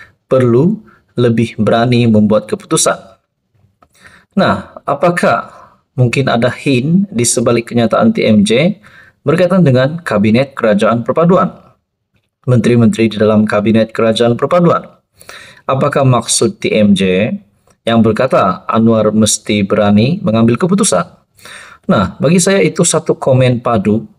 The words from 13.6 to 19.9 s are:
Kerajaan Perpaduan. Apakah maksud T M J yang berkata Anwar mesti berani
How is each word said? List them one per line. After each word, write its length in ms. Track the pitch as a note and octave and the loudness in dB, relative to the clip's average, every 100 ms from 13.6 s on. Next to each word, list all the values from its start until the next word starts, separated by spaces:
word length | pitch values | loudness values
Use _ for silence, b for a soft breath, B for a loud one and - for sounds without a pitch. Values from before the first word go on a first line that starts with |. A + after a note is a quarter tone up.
| G#2+ A2 A2 | 0 0 -2
Kerajaan 400 | - A2+ G#2+ A#2 | -2 -2 0 0
Perpaduan. 480 | A#2 C3+ F3 E3+ G#2 - _ _ B B B B B - | 0 0 2 2 0 -4 _ _ B B B B B -6
Apakah 320 | C#3 D3 D3 | -2 -2 0
maksud 560 | C3+ B2 B2+ - A#2 - | 2 0 -2 -2 -2 -2
T 160 | - | -2
M 240 | A2 G#2 F#2+ | 0 2 2
J 320 | F#2+ F2+ A#2 G3+ - _ _ _ A2+ | 0 0 -2 -6 -12 _ _ _ -2
yang 160 | A#2 | 2
berkata 640 | A2 G#2+ C3 D#3+ G2 F2+ - | 2 0 0 0 0 -4 -4
Anwar 480 | A2+ A2+ A2+ G#2+ | 0 2 2 0
mesti 480 | G#2+ G#2+ - - G#2 | 0 0 -2 -4 -4
berani 560 | G2 G#2+ G#2 | -2 0 2